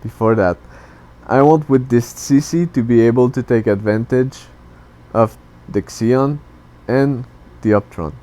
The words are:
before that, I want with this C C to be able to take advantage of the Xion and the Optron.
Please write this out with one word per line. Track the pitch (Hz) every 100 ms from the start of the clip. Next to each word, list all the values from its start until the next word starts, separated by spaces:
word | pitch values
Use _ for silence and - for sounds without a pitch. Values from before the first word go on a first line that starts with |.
before | 113 - 110 110
that, | 95 90 - - - - - - -
I | 127
want | 139 160 151
with | 135 127
this | 120 113
C | - - 139
C | 147 165 170
to | 135
be | 117 120
able | 117 120 127
to | 143
take | 123 117 110
advantage | 101 107 107 120 127 131 - - - - - - - -
of | 107 110 - - - -
the | 98
Xion | 95 - 113 123 135 147 - - - - -
and | 123 139 131 131 - - -
the | 110
Optron. | 104 - - 80 73